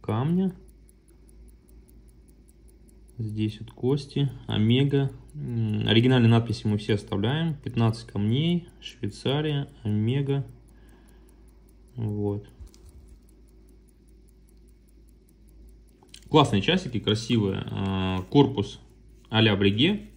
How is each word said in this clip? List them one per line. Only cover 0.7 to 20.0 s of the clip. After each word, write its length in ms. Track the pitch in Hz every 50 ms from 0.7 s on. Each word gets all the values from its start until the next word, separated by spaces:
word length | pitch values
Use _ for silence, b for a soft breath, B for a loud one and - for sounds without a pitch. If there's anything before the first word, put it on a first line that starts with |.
| - - - - _ _ _ _ - - - - - - - - - - _ - - - - - - - - - - - - - - - - _ _ _ - - - - - - - - - - -
Здесь 420 | - 113 107 107 107 107 107 104 -
вот 120 | 113 -
кости, 600 | - - - 127 139 147 143 - - 143 143 135 - - -
Омега. 680 | - - - 107 110 120 127 139 143 135 139 139 135 - - - - -
М, 540 | 151 143 131 120 117 113 110 107 104 -
оригинальные 420 | - 104 117 117 127 131 123 117 113
надписи 380 | 113 113 117 - 107 - -
мы 100 | 110 104
все 160 | 101 - - 110
оставляем. 640 | 101 - - 90 95 98 117 139 156 165 165 151
Пятнадцать 500 | - - - - 117 117 113 113 - -
камней, 640 | - - 98 101 107 117 135 156 170 175 175 170 - - -
Швейцария, 880 | - - - - - 151 - - - 214 147 147 151 156 147 143 139 - - -
Омега. 640 | - 107 107 107 107 117 131 143 143 135 139 139 131 - - - - b b b b b b b b b b b b b b b b b _ - - - - - - - -
Вот. 520 | 123 113 107 104 104 104 101 101 107 104 - - - - - - - - - _ - - - - - _ _ - _ - _ _ - - _ - - _ _ _ _ _ _ - - _ _ _ _ _ _ _ - - - - _ _ _ _ - - - - _ _ _ _ _ - - - - - - - - - _ _ _ - _ - - - -
Классные 320 | - 156 143 - - 101
часики, 380 | 98 - 165 185 - 127 - 104
красивые. 640 | - - 107 107 - - 123 117 104 98 95 101 - -
А, 500 | - 101 98 98 95 95 95 95 92 92 90 -
корпус 520 | - 143 139 - - - 101 - - - - - - - - - - - - -
а-ля 260 | 113 110 110 107 104
Бреге. 540 | 95 101 101 101 110 139 180 208 208